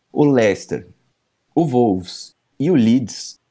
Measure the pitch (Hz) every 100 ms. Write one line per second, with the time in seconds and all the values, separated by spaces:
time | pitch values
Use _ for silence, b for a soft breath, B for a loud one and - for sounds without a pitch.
0 | _ - 147 135 110 95 - - - _
1 | _ _ _ _ _ - 165 123 120 95
2 | 90 - - _ _ - 143 170 110 123
3 | 113 - - - _